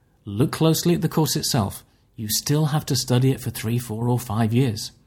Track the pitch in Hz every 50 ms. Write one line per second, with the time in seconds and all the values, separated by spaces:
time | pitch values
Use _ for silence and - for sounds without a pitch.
0 | _ _ _ _ _ 104 101 104 127 - - - 156 160 160 156 - 175 175 -
1 | - 156 - - 156 139 - - - - - 127 101 95 - - - _ _ _
2 | _ _ _ - 110 107 110 - - - 143 151 156 147 147 156 - - 139 127
3 | - - 127 123 127 131 131 - - 120 104 - - 110 117 120 123 - 107 110
4 | 117 120 123 120 - - 101 110 120 107 117 120 139 127 101 - - - - _
5 | _